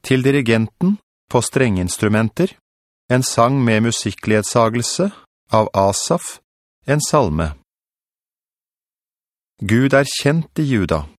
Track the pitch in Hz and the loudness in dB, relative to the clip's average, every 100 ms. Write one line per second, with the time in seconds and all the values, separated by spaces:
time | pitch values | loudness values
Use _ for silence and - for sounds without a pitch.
0 | - 131 131 143 117 113 110 _ 175 208 | 0 0 2 2 2 0 0 _ -2 -2
1 | _ _ _ 127 - 135 127 92 90 - | _ _ _ -2 0 0 0 0 -2 -2
2 | 107 107 110 - 180 - _ _ _ _ | 0 0 -2 -2 -4 -4 _ _ _ _
3 | _ 127 131 - 120 139 120 107 113 - | _ -2 0 2 2 4 2 2 0 -2
4 | 107 - - 107 104 120 113 117 120 - | -6 -6 -2 0 0 0 0 0 -6 -4
5 | 196 - _ _ _ 110 107 98 98 - | -6 -6 _ _ _ 0 2 2 0 0
6 | - 170 - - _ _ _ _ - 147 | -4 -4 -6 -18 _ _ _ _ -4 -2
7 | - 151 107 78 80 71 _ _ _ _ | 0 0 0 -2 -4 -8 _ _ _ _
8 | _ _ _ _ _ _ _ _ _ _ | _ _ _ _ _ _ _ _ _ _
9 | _ _ _ _ _ _ 98 113 135 135 | _ _ _ _ _ _ -2 2 4 2
10 | 143 - 143 165 156 - 147 120 90 80 | 0 -2 0 -2 -4 -4 -2 0 0 -2
11 | 76 | -4